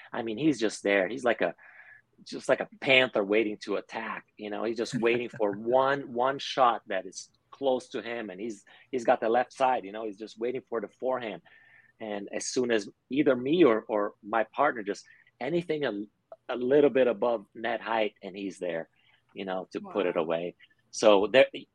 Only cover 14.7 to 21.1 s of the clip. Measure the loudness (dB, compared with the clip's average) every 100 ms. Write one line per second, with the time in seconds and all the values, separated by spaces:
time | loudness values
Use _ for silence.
14.7 | 0 -6 -8 -10 -20 _ -10 -4 -4 -2
15.7 | -4 -2 -4 -10 _ _ -20 -8 -4 4
16.7 | 6 6 6 2 2 0 -2 -6 -8 -6
17.7 | -4 -2 0 -2 _ -14 -8 -10 -6 -6
18.7 | -6 -8 _ _ _ _ -12 -8 -6 -6
19.7 | -10 -4 0 2 0 0 -2 -4 -10 -20
20.7 | _ _ 2 6